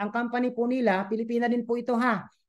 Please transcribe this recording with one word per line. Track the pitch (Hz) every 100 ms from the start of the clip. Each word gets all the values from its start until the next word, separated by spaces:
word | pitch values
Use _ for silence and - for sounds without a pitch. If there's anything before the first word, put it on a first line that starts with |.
Ang | 208
company | 233 240 247 247
po | 240 240
nila, | 254 233 190 196
Pilipina | 220 226 233 240
din | 247
po | 233 240
ito | 240
ha. | 233 247 202 - _